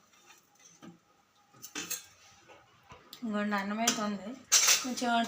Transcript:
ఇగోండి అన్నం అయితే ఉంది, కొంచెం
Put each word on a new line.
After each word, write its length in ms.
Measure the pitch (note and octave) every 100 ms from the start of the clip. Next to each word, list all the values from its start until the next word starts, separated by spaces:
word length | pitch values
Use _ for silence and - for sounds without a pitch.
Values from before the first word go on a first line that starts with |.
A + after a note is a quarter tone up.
| _ - - - _ _ - - F3 E3+ _ _ _ _ _ - - - - - - - - - - - - _ - - - - A3+
ఇగోండి 280 | G#3 G#3 G3+
అన్నం 240 | G3+ G#3+
అయితే 220 | A#3 A3+
ఉంది, 320 | G#3 G3+ G3 C4+ - - - -
కొంచెం 420 | B3+ A#3+ B3 A#3